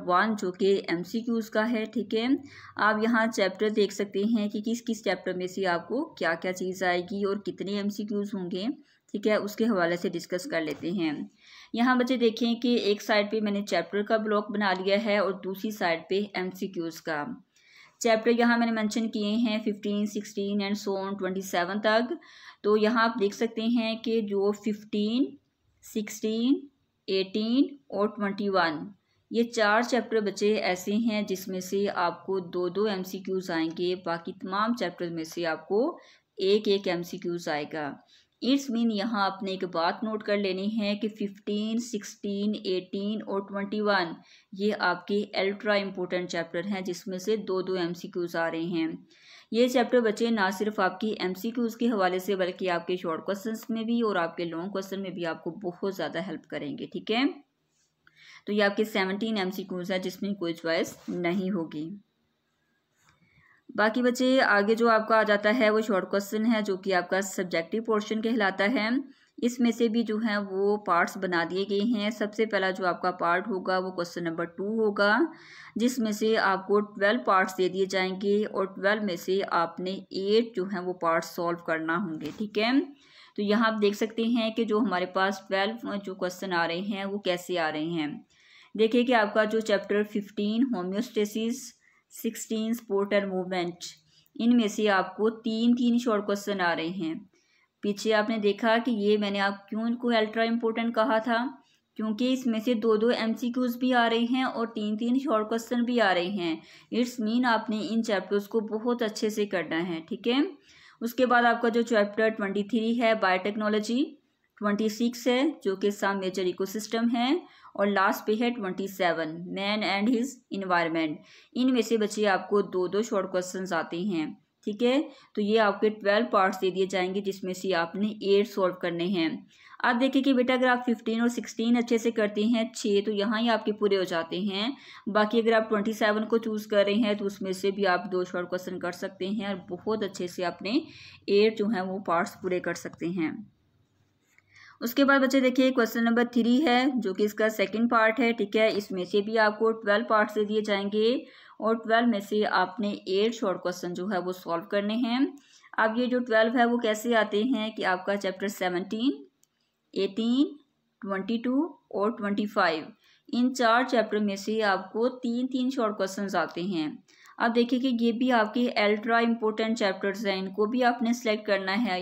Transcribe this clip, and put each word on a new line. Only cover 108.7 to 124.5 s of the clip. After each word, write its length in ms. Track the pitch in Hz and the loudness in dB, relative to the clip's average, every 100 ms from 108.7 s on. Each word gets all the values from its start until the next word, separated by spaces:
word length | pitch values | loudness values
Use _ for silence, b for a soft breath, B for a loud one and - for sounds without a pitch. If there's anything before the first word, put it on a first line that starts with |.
| 214 240 240 | -4 -2 -2
अच्छे 280 | 220 214 214 | -2 -2 -2
से 160 | 214 208 | 0 -2
करना 300 | 185 160 165 | -2 -2 -2
है, 220 | 180 160 | -2 -4
ठीक 260 | - - 233 | -8 -6 -2
है। 160 | 254 370 - B B B B | 0 0 -4 B B B B
उसके 260 | 233 - 247 | -6 2 4
बाद 180 | 247 | 6
आपका 240 | 240 226 240 | 6 4 2
जो 140 | 226 | 2
चैप्टर 460 | 233 226 202 202 220 | 2 2 2 2 0
ट्वेंटी 320 | 220 196 196 | 0 -2 -2
थ्री 300 | 202 233 220 | -2 0 0
है 200 | 233 226 214 | 2 2 4
बायोटेक्नोलॉजी, 800 | 196 185 208 214 214 214 208 233 302 - _ _ _ - | 2 2 0 -2 0 0 0 0 -2 -6 _ _ _ -6
ट्वेंटी 300 | 208 208 220 | -2 0 0
सिक्स 360 | 208 233 240 254 | 0 -2 0 0
है 340 | 247 302 294 | 2 2 -2
जो 120 | 196 190 | -4 -2
कि 140 | 202 | -2
some 300 | 202 196 196 | 0 -2 0
major 240 | 185 190 180 | -2 -2 -2
ecosystem 680 | 180 190 220 208 226 233 | -2 -4 -6 -4 -2 0
है 260 | 240 247 349 - B B - | 2 0 0 -4 B B -2
और 120 | 202 | 0
लास्ट 380 | 196 190 220 - | 2 2 0 -2
पे 80 | |
है 160 | 214 240 | 0 0
ट्वेंटी 360 | 240 190 185 196 | -2 -6 -6 -6
सेवन 480 | - 180 165 156 165 175 | 0 0 0 -4 -8 -8
man 340 | 180 196 214 208 | -6 -2 -2 0
and 240 | 196 214 | 0 2
his 240 | 233 254 - - | 0 0 -8 -10
environment। 640 | 196 190 175 165 165 160 151 B B B 240 | -6 0 0 2 0 -2 -4 B B B 0
इनमें 260 | 254 247 | 2 2
से 160 | 220 226 | 2 2
बच्चे 260 | 208 208 208 | 0 2 2
आपको 340 | 185 190 208 | 2 2 0
दो 220 | 202 180 180 | 2 0 0
दो 140 | 196 | 0
शॉर्ट 260 | 226 202 185 | 0 -2 -2
क्वेश्चंस 420 | 185 180 190 185 | -2 -4 -6 -4
आते 260 | 165 - 170 | -4 -4 -4
हैं। 220 | 202 170 156 - _ | -2 -2 -2 -6 _